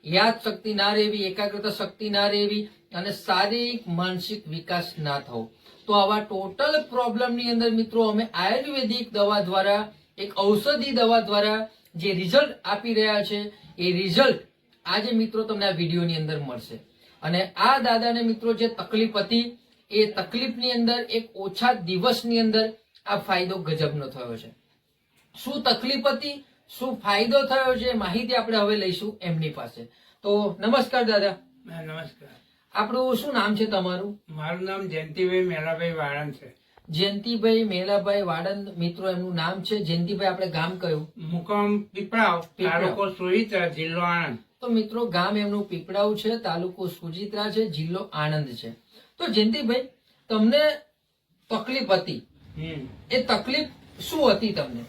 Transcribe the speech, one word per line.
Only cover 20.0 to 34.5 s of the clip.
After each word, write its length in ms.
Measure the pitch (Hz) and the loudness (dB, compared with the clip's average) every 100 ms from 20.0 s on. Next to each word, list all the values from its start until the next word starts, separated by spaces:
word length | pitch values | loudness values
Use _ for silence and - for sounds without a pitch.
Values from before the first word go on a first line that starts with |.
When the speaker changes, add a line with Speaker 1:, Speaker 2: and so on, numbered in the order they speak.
| 214 | 2
Speaker 1:
તકલીફની 680 | 190 180 233 262 - 247 | 2 -4 -4 -4 -2 -2
અંદર 280 | 247 233 240 240 | 2 2 2 0
એક 160 | 226 226 190 | -4 -4 -8
ઓછા 380 | 196 190 240 | -8 0 2
દિવસની 680 | 233 175 185 240 240 233 233 | 2 -2 0 2 2 2 2
અંદર 260 | 226 214 220 - _ _ - | 4 2 0 -4 _ _ -4
આ 120 | 202 | -4
ફાયદો 380 | - 180 180 190 | 0 0 0 -4
ગજબનો 520 | 156 156 147 147 135 | -4 -2 -2 -2 -8
થયો 280 | 135 120 113 | -10 -10 -10
છે. 120 | 117 - _ _ _ _ _ _ _ - | -14 -20 _ _ _ _ _ _ _ -14
શું 280 | 254 277 | -8 -2
તકલીફ 420 | 240 233 262 277 277 | 0 0 0 0 0
હતી? 360 | 233 294 285 - _ _ | 0 -6 -10 -16 _ _
શું 260 | - 262 220 | -8 -6 -4
ફાયદો 500 | 202 202 233 277 269 | 0 2 4 4 4
થયો 300 | 269 262 247 | 2 2 2
છે, 100 | 247 | 0
એ 80 | |
માહિતી 420 | 226 185 196 226 247 | 0 0 -2 0 0
આપણે 220 | 226 220 | 2 0
હવે 180 | 202 208 | 2 2
લઈશું 420 | 190 175 214 214 | 0 -2 -6 -6
એમની 280 | 180 160 156 | -4 -2 -2
પાસે. 360 | 143 123 - 117 _ _ _ | -6 -12 -14 -20 _ _ _
તો 360 | 202 208 202 175 | 0 2 2 -2
નમસ્કાર 440 | 208 269 254 254 | 2 2 4 2
દાદા. 260 | 226 208 196 | 4 4 2
Speaker 2:
હા, 520 | 190 _ _ - 165 | -2 _ _ -16 -14
નમસ્કાર. 480 | 160 156 160 - - - _ _ _ | -12 -12 -12 -16 -20 -20 _ _ _
Speaker 1:
આપણું 420 | 202 214 247 254 247 | -2 0 2 2 0
શું 180 | 285 | 0
નામ 220 | 247 208 208 | 0 2 2
છે 100 | 220 | 2
તમારું? 560 | 196 180 180 202 208 - | 2 0 -4 -6 -10 -14
Speaker 2:
મારું 340 | 156 156 | -10 -6